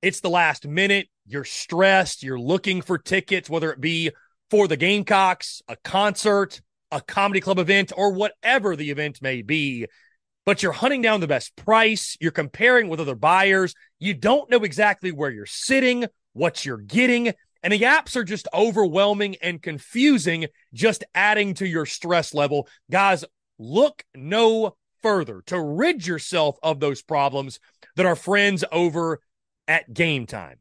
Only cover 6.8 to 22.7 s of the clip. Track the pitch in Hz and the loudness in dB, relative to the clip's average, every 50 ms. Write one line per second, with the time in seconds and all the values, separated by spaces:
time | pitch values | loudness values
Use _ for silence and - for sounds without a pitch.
6.8 | _ _ - 143 - - - - 196 202 196 190 - 190 196 185 180 156 196 196 | _ _ -8 -8 -8 -4 -2 0 0 2 2 0 0 0 0 0 2 2 2 2
7.8 | 190 - 180 175 196 208 190 185 208 214 - _ - 220 247 269 196 202 175 147 | 2 0 -2 0 0 0 2 2 -2 -4 -4 _ -2 0 0 2 2 0 -2 -2
8.8 | 151 147 143 139 151 147 139 - 135 135 131 123 110 101 151 160 147 143 131 120 | -4 -6 -4 -4 -4 -6 -6 -6 -6 -4 -4 -4 -4 -2 -2 -2 -2 -2 -4 -6
9.8 | 113 - _ _ _ _ _ _ _ _ _ _ _ - 202 - - 185 147 - | -10 -10 _ _ _ _ _ _ _ _ _ _ _ -2 0 0 0 -4 -2 0
10.8 | - 254 285 269 233 226 214 208 170 151 143 127 - - _ - - - 220 220 | 0 0 0 2 2 2 2 2 0 0 -2 -2 -2 -6 _ -12 -2 2 4 4
11.8 | 226 220 220 196 - - - - 156 165 143 - 156 139 _ - 208 240 254 247 | 4 4 2 -2 -6 -8 -10 -4 -4 -4 -2 -2 -6 -6 _ 0 2 4 4 4
12.8 | 226 185 160 156 160 143 131 113 101 151 175 190 196 196 196 190 190 175 - _ | 2 0 -4 -4 -4 -6 -4 0 2 4 4 4 4 4 4 2 2 0 -4 _
13.8 | _ _ _ _ 156 196 202 135 - 202 254 294 277 - 240 240 214 196 139 147 | _ _ _ _ -6 -6 -6 0 2 2 2 2 2 2 2 2 2 0 0 2
14.8 | 214 208 196 196 - 185 170 143 151 143 123 107 104 - - - - - 262 269 | 2 2 2 0 -4 -8 -6 -4 -6 -6 -6 -8 -12 -12 -12 -10 -4 0 0 2
15.8 | 254 254 247 240 240 214 _ _ _ _ _ 208 - 180 247 - - 143 127 110 | 2 2 0 0 -4 -6 _ _ _ _ _ -2 -2 -2 -2 -4 -8 -8 -8 -10
16.8 | 104 101 - 208 247 247 240 240 240 233 - _ _ _ _ _ - 175 202 214 | -12 -4 0 2 2 4 2 2 0 -2 -4 _ _ _ _ _ -4 -2 0 2
17.8 | 220 247 285 311 294 - - 262 233 170 208 196 - - - 170 208 233 202 214 | 2 4 2 2 0 -2 -6 -6 -4 -4 -6 -8 -8 -6 0 2 2 2 4 2
18.8 | 214 180 151 185 196 202 208 202 208 202 190 - - 175 175 165 - 175 156 143 | 0 2 2 2 2 2 2 0 -4 -6 -6 -6 -6 -8 -8 -6 -8 -10 -10 -10
19.8 | - - - 233 254 302 285 233 147 180 165 165 165 147 _ _ _ _ - 113 | -12 -8 -2 2 4 4 4 4 2 0 -2 -2 -4 -8 _ _ _ _ -8 0
20.8 | 120 226 208 - - - _ 180 190 208 214 208 208 202 185 - 196 185 165 160 | 0 0 0 0 -8 -8 _ 0 2 2 2 2 0 -2 -2 -4 -4 -4 -2 -4
21.8 | 156 - - - - 170 175 170 156 - - 151 143 143 143 143 131 _ | -4 -4 -8 -10 -4 0 0 0 0 0 0 0 0 0 0 -2 -4 _